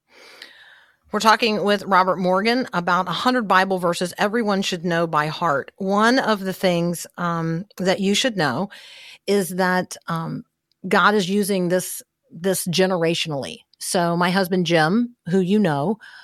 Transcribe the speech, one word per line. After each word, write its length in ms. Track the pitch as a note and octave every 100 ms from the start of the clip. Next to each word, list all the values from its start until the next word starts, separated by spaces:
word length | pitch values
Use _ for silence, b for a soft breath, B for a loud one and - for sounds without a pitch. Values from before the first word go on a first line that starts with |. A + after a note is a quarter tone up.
| _ B B B B B B B B B _
We're 80 | G#3
talking 440 | G#3+ A3+ A#3 G#3
with 200 | G3 G#3 F#3
Robert 320 | F#3 F#3 E3+
Morgan 500 | F3+ F#3 A3 B3+ B3
about 360 | F3 F3 F3 F3+
a 60 |
hundred 340 | E3 B3+ B3+ G3+
Bible 320 | F#3 G3 F#3
verses 340 | F3 F3 F3 -
everyone 420 | G3+ A#3+ G#3 F#3+
should 240 | F#3+ F3 F3
know 220 | E3 E3
by 180 | D#3 D3+
heart. 460 | D3+ E3+ C#3 - -
One 420 | F#3+ G3+ A3 C4
of 220 | - G#3
the 120 | F#3+
things, 540 | F3+ F#3 E3+ E3+ E3+ - -
um, 480 | F3 E3 E3 E3 - -
that 220 | F#3 F#3
you 140 | F#3+
should 240 | G3+ C4 G3+
know 320 | D3 B2 F#3+ B B B B B -
is 240 | G3+ F3+
that, 480 | F3+ F#3 F#3 - - -
um, 360 | E3 E3 G#2+ - _ _ _ F#3+
God 280 | E3+ F#3 G#3+
is 140 | F3+
using 380 | G3+ F#3+ G3 F3
this, 340 | F3+ - - - _ _
this 380 | E3 F#3+ F3 F#3
generationally. 920 | D#3+ F#3 F#3 E3 E3+ D#3+ C#3 F#2+ D#2+ _ _
So 360 | - F#3+ E3+ E3+
my 140 | F3+
husband, 380 | F#3 F3+ F#3 E3
Jim, 480 | E3 D#3 A3+ A#3+ - E3
who 100 | F#3+
you 180 | F3+ G#3+
know, 400 | F#3 C#3+ D#3+ A3 B B